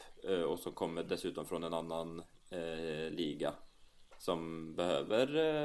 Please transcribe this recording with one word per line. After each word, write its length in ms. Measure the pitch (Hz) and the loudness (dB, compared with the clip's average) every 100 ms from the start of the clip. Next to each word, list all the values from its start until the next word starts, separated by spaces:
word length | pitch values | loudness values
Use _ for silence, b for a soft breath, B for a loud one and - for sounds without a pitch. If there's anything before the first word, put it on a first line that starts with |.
| - - | -16 -8
eh, 180 | - 92 | 0 2
och 180 | 80 87 | 4 0
som 140 | 90 | -4
kommer 300 | - 87 82 | -2 -2 -2
dessutom 420 | 82 90 90 80 78 | -2 -2 -2 -4 -2
från 180 | 85 | -2
en 100 | 82 | 0
annan, 460 | 85 82 82 82 82 - - - | 0 0 -2 -2 -6 -12 -18 -8
eh, 640 | 90 82 80 82 78 80 | -4 -2 -2 -2 -2 -2
liga, 420 | 85 78 71 73 - - - - - - - | 0 0 0 -2 -2 -14 -20 -20 -20 -20 -6
som 580 | - 87 82 82 80 80 | 0 0 0 -6 -6 0
behöver, 600 | 87 71 - 110 131 151 160 151 | 4 4 4 4 4 4 4 4